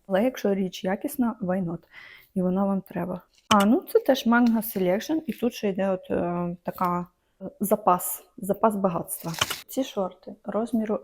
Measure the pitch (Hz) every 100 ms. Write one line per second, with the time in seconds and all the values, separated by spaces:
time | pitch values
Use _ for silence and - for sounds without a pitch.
0 | - 190 247 262 202 196 185 - 190 196
1 | 294 - 240 214 180 190 170 170 _ -
2 | - - _ 190 180 185 196 196 - 180
3 | 175 180 _ _ - 214 202 302 - 440
4 | 453 262 226 233 240 226 214 196 180 196
5 | - 320 320 - 240 - 208 190 196 185
6 | - 190 175 175 175 175 - - 180 180
7 | 180 _ _ _ 190 - 202 214 - 180
8 | - - - - 190 190 226 208 190 170
9 | - - 160 165 - - - - 262 -
10 | 185 - - 202 - 202 233 226 220 208